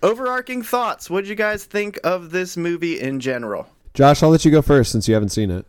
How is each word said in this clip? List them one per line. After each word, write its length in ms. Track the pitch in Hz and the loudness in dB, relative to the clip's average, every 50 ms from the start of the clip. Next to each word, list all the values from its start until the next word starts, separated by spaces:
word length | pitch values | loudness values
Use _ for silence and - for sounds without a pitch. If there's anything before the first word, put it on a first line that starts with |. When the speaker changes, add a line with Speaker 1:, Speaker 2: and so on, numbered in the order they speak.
| - | 2
Speaker 1:
overarching 600 | 180 226 226 262 254 254 254 247 247 254 254 226 | 0 0 0 -4 -4 -4 -6 -6 -8 -10 -10 -8
thoughts. 460 | - - 247 247 220 170 - - - | -4 -4 -4 -2 -4 -6 -8 -10 -6
What 100 | 165 190 196 | -6 -6 -4
did 60 | 196 | -6
you 80 | 214 | -6
guys 280 | 208 214 208 214 208 - | -4 -4 -4 -4 -6 -10
think 340 | _ - 208 208 208 196 - - | _ -6 -6 -6 -6 -8 -6 -4
of 280 | 165 180 185 170 165 | -4 -4 -4 -6 -6
this 260 | 160 185 185 180 - | -6 -6 -6 -6 -6
movie 420 | 175 170 170 170 170 170 170 165 - | -6 -4 -4 -4 -4 -4 -6 -6 -4
in 220 | 123 131 135 135 | -6 -6 -6 -4
general? 480 | 123 131 131 123 120 110 104 87 - _ _ _ _ - _ | -4 -4 -6 -4 -6 -6 -8 -8 -8 _ _ _ _ -20 _
Speaker 2:
Josh, 280 | - 135 139 147 - - | 4 6 6 6 6 6
I'll 80 | 156 | 4
let 140 | 160 160 - | 4 6 6
you 60 | 160 | 6
go 120 | 147 156 143 | 4 6 4
first 280 | - 143 139 120 - | 6 4 4 4 2
since 160 | - 113 101 - | 0 -2 0 2
you 60 | 110 | 2
haven't 140 | 110 107 101 | 2 2 0
seen 200 | - - 110 98 | -2 -2 -4 -2
it. 160 | 90 90 - | -4 -6 -8